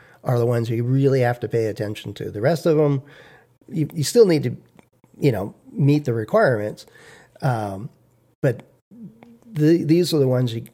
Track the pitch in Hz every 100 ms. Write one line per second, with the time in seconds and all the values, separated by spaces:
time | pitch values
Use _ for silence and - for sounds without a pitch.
0 | - _ - 120 117 117 117 117 120 135
1 | 135 135 120 120 113 117 110 98 104 107
2 | 110 98 104 104 123 160 170 156 147 139
3 | - - - - _ _ - 175 147 165
4 | 139 240 202 156 123 - - _ _ _
5 | _ - 143 104 104 - - 220 139 147
6 | 147 113 110 214 190 113 107 - - -
7 | - - - _ 139 117 104 98 120 _
8 | _ _ _ _ 139 113 - _ _ 233
9 | 202 - - - - 208 151 170 147 170
10 | 175 156 131 127 127 113 113